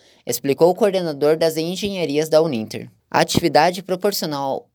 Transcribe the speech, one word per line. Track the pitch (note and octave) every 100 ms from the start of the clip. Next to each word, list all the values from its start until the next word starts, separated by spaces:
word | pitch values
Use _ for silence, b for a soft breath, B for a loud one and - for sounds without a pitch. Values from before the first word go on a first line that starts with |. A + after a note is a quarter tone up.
| b b -
explicou | A#2+ C#3 C3+ E3
o |
coordenador | F3+ G#3 F#3 F3 C#3 D3 D#3+
das | E3 D3+
engenharias | D#3+ F3+ G#3 F#3+ D#3+ C#3+ D3+
da | D#3
Uninter. | E3 A#2+ G#2+ A#2 B2 _ _
A | -
atividade | E3 - E3+ C#3+ E3 F#3
proporcional | F#3 F#3 G#3 G3 F3+ C#3+ C#3 C3 -